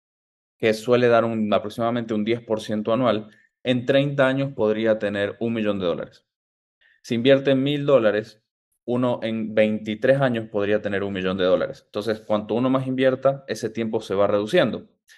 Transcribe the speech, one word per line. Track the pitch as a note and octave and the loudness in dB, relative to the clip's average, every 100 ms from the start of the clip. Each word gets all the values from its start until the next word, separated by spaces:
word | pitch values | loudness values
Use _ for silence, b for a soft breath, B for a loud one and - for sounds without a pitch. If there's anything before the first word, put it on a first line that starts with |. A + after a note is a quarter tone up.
| _ _ _ _ _ _ | _ _ _ _ _ _
que | A2+ | 0
suele | G#2+ - B2 A#2+ | 0 2 2 6
dar | A#2 | 4
un, | A#2 A2+ G#2+ | 2 -2 0
aproximadamente | G2 G#2 - A#2 A#2+ A2+ | 0 -2 -4 -2 -2 -4
un | G#2+ G#2+ | -2 -2
diez | B2 | -2
por | - G#2+ | -2 -4
ciento | - G#2+ G#2+ | -2 -4 -2
anual, | A2+ B2+ G#2 G#2+ B B _ | 0 2 0 -4 B B _
en | - B2 B2 | -2 -2 2
treinta | C#3 C#3+ C#3+ C3 | 0 0 0 0
años | C3+ C#3 | 0 -4
podría | - G#2+ G#2+ A2 G#2+ | -2 0 2 0 0
tener | G2+ G2+ G2+ - | 0 -2 -4 -4
un | A#2 | -4
millón | A#2 G#2 G2+ | -2 -2 -2
de | F2 | -2
dólares. | D#2 - - _ _ _ _ _ _ b b | -4 -6 -16 _ _ _ _ _ _ b b
Si | - A#2 | -6 0
invierte | B2 C#3 C#3 C3+ | 4 4 4 2
mil | C3+ D3 C#3+ | 0 -2 2
dólares, | C#3 A2 G#2 A2 - _ _ _ _ | 4 4 2 -4 -12 _ _ _ _
uno | - B2 B2+ B2 | -4 -2 0 -2
en | A2+ A2+ A2 A2 | -4 -6 -2 0
veintitrés | G#2+ G#2+ A2 G#2+ B2+ C#3 | 2 0 -4 -2 2 2
años | C3+ A#2 A2 | 2 -2 -4
podría | G#2+ G2+ G#2 | -4 0 -2
tener | G#2 G2+ | -2 -4
un | G2+ | -4
millón | G2 F#2 F#2+ | -2 -2 0
de | F2+ | 2
dólares. | F2 D#2+ - _ | 2 0 -8 _
Entonces, | G#2 G#2 A2 | -8 -4 -6
cuanto | - G#2+ G#2 G#2+ | -2 -4 -2 -2
uno | C3 | 0
más | C3 C3 | 0 -2
invierta, | C3 C3 C3 C3+ C#3 - | 0 2 2 0 -2 -6
ese | A2 A2 | -8 -6
tiempo | - A2+ A2 | -4 -4 -4
se | - G2 | -2 0
va | G2+ | 2
reduciendo. | G#2 G#2+ F3+ C3+ F2+ - _ _ | 2 2 2 0 -2 -12 _ _